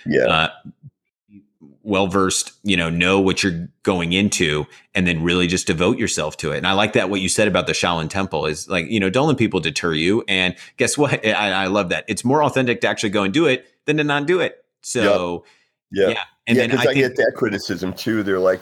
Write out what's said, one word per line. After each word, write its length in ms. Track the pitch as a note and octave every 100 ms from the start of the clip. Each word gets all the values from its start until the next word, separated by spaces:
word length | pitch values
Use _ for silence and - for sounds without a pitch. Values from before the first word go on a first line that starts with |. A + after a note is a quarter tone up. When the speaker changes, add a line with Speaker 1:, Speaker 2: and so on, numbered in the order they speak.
Speaker 1:
Yeah. 200 | - C#2 B1
Speaker 2:
Uh, 220 | D#2+ D#2+ - - - - - _ _ _ G2+ _ _ D2 C#2
well-versed, 720 | G#2 F#2+ G2 G2 F#2+ - - -
you 120 | G2+ F#2
know, 140 | E2
know 280 | E2+ F2 G2
what 220 | F#2+ F2+
you're 240 | G2 E2 E2+ _
going 300 | - F#2 E2+
into, 540 | F2+ G2+ - E2+ D2+ D2 - _
and 120 | G2+ F2
then 160 | E2+
really 240 | E2 F2+ F2+
just 200 | F2+ -
devote 300 | E2 F2+ B2
yourself 380 | G2+ - D#2 -
to 160 | D#2
it. 60 | C#2+
And 80 | F2
I 60 |
like 200 | G2 G#2+
that 160 | A2+ F#2+
what 120 | G2+
you 80 | F#2
said 180 | - G#2
about 180 | F2+ E2+
the 60 |
Shaolin 380 | E2 F#2 E2+ D#2+
Temple 340 | G2 F#2+ D#2 D2+
is, 220 | D2+ -
like, 200 | F#2 D#2+
you 100 | A2
know, 80 | F#2+
don't 180 | G#2+ D#3
let 120 | B2+
people 200 | A2 F#2
deter 340 | E2 D2+ F2
you. 280 | D#2+ E2 A2 -
And 260 | F#2+ F2+ E2+ - -
guess 220 | A2+ -
what? 260 | C#3+ C3 A2
I, 240 | F#2+ G#2
I 140 | F#2 F#2+
love 200 | G#2 F2+
that. 160 | E2 -
It's 180 | G2+
more 180 | A#2 D3
authentic 380 | D3 - B2+ A#2
to 60 | A2
actually 220 | G#2 A2
go 120 | G2+
and 100 | G2
do 140 | G2 D#3+
it 200 | C3 - _ -
than 100 | D3+
to 80 |
not 220 | D3 C#3+ D3
do 140 | F3+
it. 240 | B2+ - _ _
So, 640 | - B2 G#2 G2 F2 F2 - _ _ _ _
Speaker 1:
Yep. 160 | F#2+ F#2+
Yeah. 60 |
Speaker 2:
yeah. 80 | A2 F#2+ _ -
And 100 | A#2
Speaker 1:
Yeah, 60 | A#2
Speaker 2:
then 40 |
Speaker 1:
'cause 100 | B2
Speaker 2:
I 20 |
Speaker 1:
I 120 | C3
Speaker 2:
think 40 | C#3
Speaker 1:
get 180 | B2+ B2+
that 160 | A2+ -
criticism 560 | A#2+ F#2+ - F2+ F#2
too. 280 | G2 - A2
They're 160 | G2+ F#2+
like, 220 | F#2+ F#2